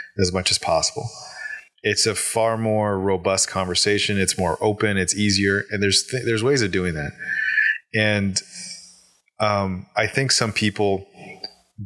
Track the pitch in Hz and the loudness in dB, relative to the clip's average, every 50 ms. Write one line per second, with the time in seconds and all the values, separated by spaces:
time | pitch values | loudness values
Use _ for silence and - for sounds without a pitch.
0 | - - _ - 95 87 90 92 90 - 92 - - 87 85 80 - - - - | -4 -6 _ -2 0 0 0 -2 0 0 -2 0 0 0 0 2 0 0 -4 -6
1 | - 117 - - - - - - - - - - - _ _ _ - 104 101 - | -10 -10 -12 -14 -16 -16 -14 -12 -12 -10 -12 -12 -14 _ _ _ -2 -2 0 2
2 | - 110 101 - - - - 113 113 113 113 113 113 110 107 107 107 104 101 95 | 0 0 0 -2 -4 -2 0 0 2 2 2 0 0 0 2 2 2 0 0 0
3 | 92 98 95 90 87 101 95 92 - - - 95 95 90 87 - - 104 104 101 | 2 0 0 2 2 2 2 2 0 0 0 -2 -2 0 2 2 4 4 4 2
4 | - - 104 98 95 90 - - 92 85 78 - - 107 104 - - 104 101 95 | 2 0 2 2 2 0 0 0 0 0 0 2 0 0 2 2 0 2 2 2
5 | 92 - - 104 104 104 98 98 101 98 98 101 101 - 107 101 202 98 95 - | 0 0 0 2 2 2 2 2 2 2 2 0 -2 -4 -2 0 2 2 2 2
6 | - - - 127 113 117 113 110 113 135 143 131 110 98 87 95 90 90 80 76 | 0 0 -4 -2 -2 0 0 2 2 2 2 2 2 0 0 0 0 0 -2 -4
7 | 73 71 - - - - - - - - - - - - - - - _ - 110 | -6 -6 -8 -8 -6 -4 -4 -2 -2 0 0 2 2 0 0 -4 -8 _ -2 0
8 | 110 107 104 104 98 98 95 - - - - - - - - - - - - - | 2 2 2 2 0 0 -2 -4 -6 -6 -14 -14 -14 -14 -14 -16 -18 -20 -20 -20
9 | _ _ _ _ _ _ _ - 107 107 104 101 98 95 92 92 - - _ - | _ _ _ _ _ _ _ -2 0 2 2 2 0 -2 -4 -6 -10 -6 _ -2
10 | 110 104 - 135 135 127 - - 120 110 104 - 107 104 101 - 104 101 98 95 | -2 0 0 0 0 2 2 2 2 0 0 0 0 0 2 2 2 2 2 0
11 | 98 - _ - - - - - - - - _ _ _ _ - 101 | -4 -10 _ -20 -20 -18 -18 -18 -18 -20 -20 _ _ _ _ -16 -6